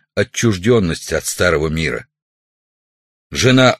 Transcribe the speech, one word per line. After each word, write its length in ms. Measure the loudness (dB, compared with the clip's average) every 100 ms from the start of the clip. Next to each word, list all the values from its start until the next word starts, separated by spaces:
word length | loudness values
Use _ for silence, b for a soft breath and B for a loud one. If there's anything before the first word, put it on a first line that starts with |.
| b -6
отчуждённость 960 | -4 -2 -2 0 2 2 0 -4 -6
от 140 | -6 -6
старого 400 | -2 0 0 -2
мира. 400 | -2 -4 -6 -12 _ _ _ _ _ _ _ _ _ _ _ _
Жена 480 | -2 2 4 4